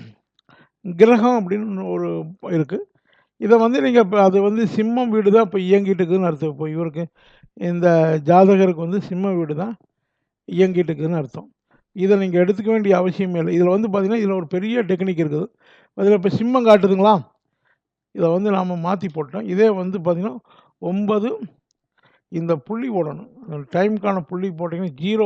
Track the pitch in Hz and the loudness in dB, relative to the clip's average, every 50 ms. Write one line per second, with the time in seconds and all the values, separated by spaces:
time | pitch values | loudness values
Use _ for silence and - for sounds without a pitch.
0 | 113 110 - _ _ _ _ _ _ _ _ _ _ _ _ _ - 180 170 170 | -18 -20 -20 _ _ _ _ _ _ _ _ _ _ _ _ _ -14 -6 2 4
1 | 220 226 240 208 226 247 247 226 185 175 196 208 220 214 196 185 190 185 180 175 | 6 6 6 6 4 2 2 0 -2 -4 -4 -6 -6 -6 -8 -8 -6 -6 -4 -4
2 | 175 170 170 165 160 160 190 - - 190 175 156 151 - 185 392 415 - _ _ | -4 -4 -6 -6 -8 -10 -14 -14 -8 -4 -2 -2 -2 -2 -6 -8 -8 -12 _ _
3 | _ _ _ _ _ _ _ - 220 202 233 226 226 233 254 285 269 254 240 240 | _ _ _ _ _ _ _ -4 2 4 4 4 4 2 0 0 0 2 4 2
4 | 214 180 214 208 196 190 185 196 202 208 214 226 226 160 - 214 214 226 233 254 | 2 4 4 4 4 4 4 4 2 2 2 0 0 0 0 -2 -2 0 0 -2
5 | 247 233 214 214 196 202 208 226 226 175 208 196 185 185 196 202 202 190 190 170 | 0 0 0 2 4 4 4 4 4 2 -2 -2 0 2 2 2 2 2 0 0
6 | 180 165 185 190 180 170 156 135 160 151 139 143 156 156 156 165 170 160 143 165 | 0 0 0 0 0 -2 -2 -4 -4 -6 -6 -6 -8 -6 -6 -6 -6 -6 -8 -8
7 | 170 - _ _ _ _ _ _ - _ _ - - 175 175 175 175 175 165 165 | -10 -10 _ _ _ _ _ _ -20 _ _ -8 -6 -4 -2 0 2 4 4 4
8 | 160 160 160 156 143 165 175 185 190 196 196 190 190 180 165 156 170 170 196 202 | 4 2 0 0 2 4 6 8 8 8 6 6 4 2 0 -2 -4 -4 -4 -6
9 | - - 180 180 196 196 185 170 165 147 151 151 190 233 214 - _ _ _ _ | -6 -6 -6 -4 -4 -2 -2 -2 -4 -4 -6 -6 -8 -8 -10 -14 _ _ _ _
10 | _ _ _ _ _ _ _ _ _ - 175 175 190 185 175 180 170 160 156 143 | _ _ _ _ _ _ _ _ _ -4 0 0 0 2 2 0 -2 -2 -4 -4
11 | 156 160 175 160 135 - - - - - _ _ _ _ _ _ _ _ - 185 | -4 -2 -2 -4 -4 -6 -10 -16 -18 -18 _ _ _ _ _ _ _ _ -6 -2
12 | 185 196 208 196 190 185 170 175 180 196 190 220 196 220 226 220 202 196 185 180 | 0 2 2 2 2 2 2 2 2 2 0 0 -2 0 0 2 2 2 2 2
13 | 185 185 180 - 190 180 175 170 160 175 170 175 175 180 185 214 226 202 190 202 | 2 0 -2 -4 -4 -4 -2 -2 -2 0 2 2 2 2 2 0 0 -2 -2 -2
14 | 190 196 226 233 208 196 190 185 165 143 185 180 202 220 240 247 208 170 190 170 | -2 -2 -2 -2 -2 -2 -2 -4 -4 -4 -4 -4 -4 -2 -2 -2 -2 -2 -2 -2
15 | 190 190 175 160 165 147 147 156 196 - _ _ _ _ _ _ _ _ _ 196 | -2 -2 -2 -2 -2 -2 -2 -4 -6 -8 _ _ _ _ _ _ _ _ _ 0
16 | 196 202 214 190 185 196 - - 226 247 254 262 240 220 208 190 196 190 196 185 | 2 2 4 4 2 0 -2 -2 0 0 0 2 6 6 6 6 6 2 2 4
17 | 196 214 208 160 117 - _ _ _ _ _ _ _ _ _ _ _ _ _ _ | 4 4 2 2 -2 -8 _ _ _ _ _ _ _ _ _ _ _ _ _ _
18 | _ _ - 196 170 165 170 185 208 214 196 185 185 180 180 170 165 180 202 170 | _ _ -4 -2 0 0 0 0 0 0 0 -2 -2 -4 -6 -6 -4 -4 -4 -4
19 | 202 175 147 160 147 131 160 208 226 190 180 196 220 220 196 185 180 185 190 190 | -6 -8 -8 -8 -10 -8 -10 -10 -8 -4 0 2 2 2 2 0 -4 -6 -6 -4
20 | 160 180 170 170 196 233 254 226 - _ _ _ _ _ _ _ 175 170 190 202 | -2 -2 -2 -2 -4 -6 -8 -12 -16 _ _ _ _ _ _ _ -8 -6 -4 -2
21 | 208 202 214 208 214 254 440 427 226 - _ _ _ _ _ _ _ _ _ _ | -2 0 0 0 -2 -4 -6 -8 -12 -14 _ _ _ _ _ _ _ _ _ _
22 | _ _ _ _ _ _ 170 165 170 170 165 147 - - 220 233 269 254 208 180 | _ _ _ _ _ _ -8 -6 -4 -2 -4 -4 -4 -8 -8 -6 -6 -4 -4 -4
23 | 160 147 143 165 220 - _ - - 165 151 147 139 - - 175 196 214 214 202 | -4 -4 -8 -12 -16 -20 _ -20 -16 -14 -12 -12 -10 -4 -2 0 0 0 0 -2
24 | 202 202 190 185 151 - 180 180 196 196 160 160 175 165 170 175 190 170 131 147 | -2 -4 -4 -4 -6 -8 -8 -8 -6 -8 -6 -8 -8 -8 -6 -6 -8 -8 -8 -6
25 | 165 202 220 220 208 | -6 -2 -2 0 0